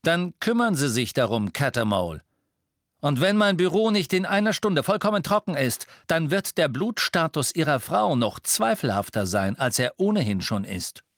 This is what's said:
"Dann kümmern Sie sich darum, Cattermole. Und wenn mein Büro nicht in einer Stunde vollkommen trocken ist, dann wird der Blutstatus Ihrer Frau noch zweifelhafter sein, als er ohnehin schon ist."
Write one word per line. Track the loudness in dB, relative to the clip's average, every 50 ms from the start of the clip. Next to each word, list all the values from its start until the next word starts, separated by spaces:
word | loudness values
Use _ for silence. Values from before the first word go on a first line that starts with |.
"Dann | 2 0 0 0 -2 -4 -6 _
kümmern | -2 0 0 2 2 2 2
Sie | 0 0 0
sich | 0 0 -2 0
darum, | 0 0 0 2 0 0 -2 -2
Cattermole. | -2 -2 -2 -2 0 -2 -2 0 0 0 -2 -4 -8 -12 _ _ _ _ _ _ _ _ _ _ _ _ _ _ _ _
Und | -2 0 2 2
wenn | 2 2 4
mein | 4 4 2 4
Büro | 2 0 2 2 2 2 2
nicht | 2 0 0 0
in | 0 0 0
einer | 0 0 0 2 0
Stunde | 0 0 0 0 0 0
vollkommen | 0 0 -2 0 0 0 0 0
trocken | 0 0 0 0 0 -2 -2
ist, | 0 0 0 -2 -4 -10 -16 -18 -20 _
dann | 0 0 0 2 2
wird | 0 0 -2 -2 0 0
der | 0 2
Blutstatus | 2 -2 -2 -2 -2 -2 -4 0 0 0 0 0 0 -2 -2 -2 -2
Ihrer | 0 0 2 0 0
Frau | 0 0 0 2 2 2 2
noch | 2 2 0 -2 -6
zweifelhafter | -4 -4 -2 0 2 0 0 0 0 0 0 0 -2 -2 -2 -2 -2
sein, | 0 0 0 0 0 0 0
als | -2 0 0 0
er | -2 -2 0 0
ohnehin | 0 0 2 0 0 0 -2 -2
schon | -2 -2 -4 -4 -4
ist." | -4 -6 -8 -8 -10 -12 -16 _ _ _